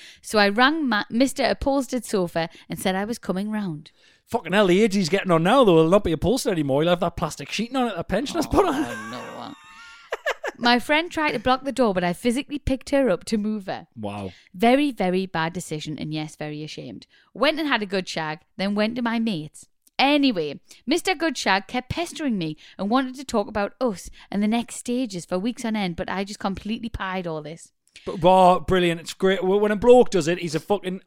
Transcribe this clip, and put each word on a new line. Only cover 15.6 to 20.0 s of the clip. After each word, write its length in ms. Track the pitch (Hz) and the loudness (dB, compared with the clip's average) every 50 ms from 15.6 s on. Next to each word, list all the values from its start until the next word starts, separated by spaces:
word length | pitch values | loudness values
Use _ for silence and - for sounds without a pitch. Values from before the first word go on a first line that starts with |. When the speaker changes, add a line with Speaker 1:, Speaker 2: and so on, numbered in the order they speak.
| - - 160 151 - 156 151 - | -10 -8 -10 -8 -8 -10 -8 -8
Speaker 1:
and 120 | - 151 | -8 -8
yes, 240 | 156 156 151 151 - | -6 -8 -8 -10 -10
very 280 | _ 156 151 151 151 156 | _ -10 -10 -10 -10 -12
ashamed. 420 | 151 - 151 151 131 - - - _ _ _ _ _ _ | -12 -12 -14 -14 -14 -14 -16 -18 _ _ _ _ _ _
Went 240 | 180 247 302 320 294 | 0 0 0 0 0
and 80 | 320 | -2
had 160 | 285 262 220 208 | -2 0 -2 -2
a 20 | |
good 240 | 180 202 190 180 - | -2 -4 -4 -4 -4
shag, 300 | - 175 160 156 156 160 _ _ _ | -6 -6 -6 -6 -8 -10 _ _ _
then 160 | - 190 202 208 | -6 -4 -2 0
went 220 | 208 214 220 240 | 0 -2 -2 -2
to 80 | 254 240 | -4 -4
my 160 | 226 226 226 | -2 -2 -2
mates. 480 | 226 226 196 151 151 - - - - _ _ _ _ _ _ | -2 -2 -2 -4 -6 -10 -14 -20 -20 _ _ _ _ _ _
Anyway, 600 | - | 0